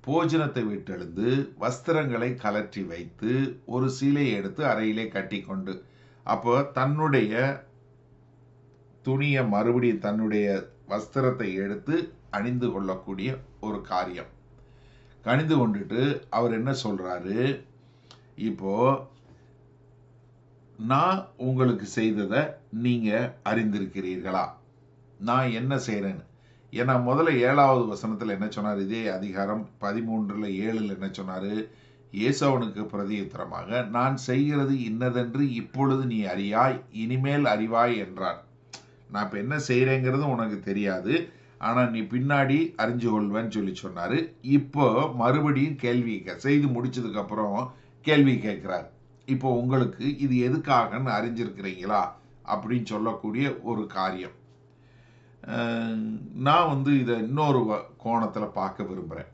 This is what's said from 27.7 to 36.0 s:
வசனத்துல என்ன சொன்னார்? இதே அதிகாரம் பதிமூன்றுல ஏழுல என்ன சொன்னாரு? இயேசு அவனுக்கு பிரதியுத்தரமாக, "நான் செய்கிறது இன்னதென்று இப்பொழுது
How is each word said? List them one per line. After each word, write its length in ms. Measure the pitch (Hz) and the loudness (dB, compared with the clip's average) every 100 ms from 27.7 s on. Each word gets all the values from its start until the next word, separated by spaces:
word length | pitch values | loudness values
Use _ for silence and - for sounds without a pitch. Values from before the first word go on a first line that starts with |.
| 127 113 | 6 2
வசனத்துல 340 | 98 110 107 110 | -2 -4 -4 -4
என்ன 220 | 98 104 | -2 -4
சொன்னார்? 280 | 107 104 101 | -4 -2 -2
இதே 280 | 98 113 110 | -2 -2 -4
அதிகாரம் 640 | 92 101 95 98 107 104 - | -4 -4 -4 -2 -4 -6 -8
பதிமூன்றுல 640 | 101 107 113 110 104 98 | -4 -4 -2 -2 -2 -4
ஏழுல 440 | 107 95 107 110 104 | -4 -2 -2 -2 -4
என்ன 180 | 95 95 | -4 -8
சொன்னாரு? 640 | 98 95 92 98 107 110 - - - - | -8 -8 -6 -4 -4 -6 -12 -20 -20 -12
இயேசு 360 | 98 117 143 143 | -2 0 2 4
அவனுக்கு 360 | 127 113 98 | 2 0 -4
பிரதியுத்தரமாக, 1080 | 104 101 98 104 95 - 87 85 87 120 107 | -6 -4 -4 -4 -6 -8 -10 -8 -4 -4 -2
"நான் 280 | 120 127 135 | 0 0 -2
செய்கிறது 640 | - 127 147 147 139 135 | -2 0 2 2 2 0
இன்னதென்று 720 | 117 110 127 120 120 139 143 | 0 -2 0 0 -2 0 0
இப்பொழுது 540 | 117 - 131 135 135 | 0 -6 0 2 2